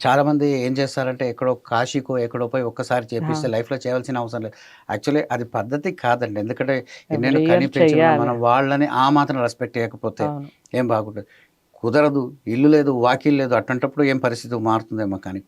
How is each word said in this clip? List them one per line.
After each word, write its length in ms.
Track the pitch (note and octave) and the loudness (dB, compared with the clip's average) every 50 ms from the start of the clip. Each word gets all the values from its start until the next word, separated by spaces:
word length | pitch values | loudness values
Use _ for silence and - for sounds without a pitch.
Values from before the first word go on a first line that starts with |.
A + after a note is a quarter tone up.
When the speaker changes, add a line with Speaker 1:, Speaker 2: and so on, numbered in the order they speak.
| - | 0
Speaker 1:
చాలా 160 | C3 C3 C#3 | 2 2 4
మంది 280 | C#3+ D3 D3+ D3 D3 C#3+ | 2 2 2 2 2 2
ఏం 220 | C#3 C3 B2 B2+ | 0 0 0 -2
చేస్తారంటే 580 | C3 C3+ C#3 B2+ - C#3 C3 B2+ B2+ B2+ C#3 A#2+ | 0 -2 -2 -2 -2 -4 -4 -4 -4 -4 -4 -4
ఎక్కడో 240 | A#2 - C3 B2+ B2+ | -4 -2 -2 -2 -2
కాశీకో 640 | B2 _ - B2 A2+ B2 - - C#3+ B2+ - C3 B2 | -2 _ -2 -2 0 0 0 -2 -6 -4 -2 -2 -2
ఎక్కడో 280 | A#2+ A#2 - A#2+ B2 | -2 -4 -4 -4 -4
పోయి 180 | A#2+ - C3 B2 | -2 -2 -2 -4
ఒక్కసారి 420 | A#2 A#2 - B2 - B2 B2 A2+ A2+ A#2+ | -4 -6 -6 -4 -2 -2 -2 -2 -4 -6
చేపిస్తే 340 | A2+ D#3+ D#3 D#3+ D#3 D3 B2 | -6 -4 -4 -4 -4 -2 -2
Speaker 2:
ఆ. 20 | |
Speaker 1:
లైఫ్లో 280 | A2 A2 A#2 - C3+ B2+ - | -2 -2 -4 -4 -6 -6 -4
చేయవలసిన 320 | B2+ B2 B2+ B2 - C3 B2 | -4 -4 -4 -4 -6 -6 -6
అవసరం 240 | A#2+ A2+ A2+ A#2 | -6 -6 -8 -10
లేదు. 120 | A2 G#2+ - - - - - - _ - G#2 | -10 -10 -12 -16 -20 -20 -20 -20 _ -8 -8
Actually, 260 | G#2 - D3 C#3 D3+ - - | -4 -2 0 0 0 0 -2
అది 120 | B2 B2 A#2+ | -4 -6 -6
పద్ధతి 480 | A#2 - A2+ G2+ A#2 C3+ D3 - F#3+ | -6 -6 -6 -4 -4 -6 -6 -6 -6
కాదండి, 480 | - - - A#2+ A#2+ A#2+ B2 A2 G2+ G#2 | -8 -4 -2 -2 0 0 -2 -6 -4 -6
ఎందుకంటే 320 | G#2 A2 - - C3 C3 | -6 -6 -4 -4 -2 -2
Speaker 2:
Every 420 | C3+ B2+ B2 - - - - _ A2 | -2 -4 -6 -10 -18 -20 -8 _ -4
Speaker 1:
ఎన్నెన్నో 260 | A2+ A#2+ C3 C#3 D#3 | -2 0 2 2 2
Speaker 2:
year 140 | D#3 D#3+ F3 | 4 4 4
Speaker 1:
కనిపించిన 440 | F3 C#3 - - C#3 E3+ D#3 D3+ D#3 | 4 2 0 2 2 4 4 6 6
Speaker 2:
చేయాలి. 220 | D#3+ E3 D#3 D3 | 4 4 4 2
Speaker 1:
మనం 200 | D3 C#3 A#2+ A#2 | 0 0 -2 0
వాళ్ళని 460 | A#2+ A#2 A#2+ C3 C#3 C#3 C#3 C#3 D3 | 2 4 4 4 2 2 2 0 0
ఆ 240 | C#3 A#2+ B2 C3 C#3 | 0 2 2 4 4
మాత్రం 320 | D3 D3 C#3+ C#3 C#3 C3 | 4 4 2 2 0 -2
రెస్పెక్ట్ 360 | A#2+ A#2 - - B2 - - A#2+ | -2 -2 -2 -4 -8 -6 -4 -4
చేయకపోతే 460 | - - - G#2+ - A2 G#2 - D3 | -4 -4 -4 -6 -6 -6 -4 -2 -4
Speaker 2:
అవును. 240 | D3 D3 C#3+ C#3 C#3+ - _ _ _ - | -4 -4 -6 -12 -14 -18 _ _ _ -2
Speaker 1:
ఏం 140 | B2 B2+ A#2 | -2 0 0
బాగుంటుంది? 380 | A#2 A2 G#2+ G#2+ G#2+ G#2+ G2+ - _ _ _ _ _ _ _ _ _ | 0 -2 -2 -4 -10 -12 -14 -14 _ _ _ _ _ _ _ _ _
కుదరదు, 600 | _ - A#2 A#2 D3 D3 D3+ C#3 C#3+ B2+ B2 C#3+ - _ | _ -4 2 4 4 4 4 2 0 -2 -4 -8 -10 _
ఇల్లు 220 | - A2+ B2 C#3 D3 | -4 0 4 6 6
లేదు, 220 | D#3 D3+ C#3+ C#3+ | 6 6 4 4
వాకిల్ 480 | C3 B2 A#2 B2 C3 C3+ - D3+ D3 C#3 | 2 2 2 2 2 2 2 2 2 2
లేదు, 160 | C3+ B2 B2 | 2 2 2
అట్లాంటప్పుడు 500 | A2+ G#2+ - B2+ B2 C3+ C3+ - D3 D3 | 0 0 0 -2 -2 -2 -2 0 0 2
ఏం 140 | C3+ C3+ B2+ | 2 2 2
పరిస్థితి 380 | B2+ B2 A2+ A#2 - A#2 B2 | 0 -2 -2 -2 -6 -6 -6
మారుతుందేమో, 600 | A2+ A2 A2+ A2 A2+ A2 - A2 G#2+ G#2+ G2 F#2+ | -2 0 0 0 0 -2 -4 -6 -4 -4 -4 -4
కానీ 260 | F#2 - F#2+ F#2+ G2 - | -6 -6 -8 -10 -10 -12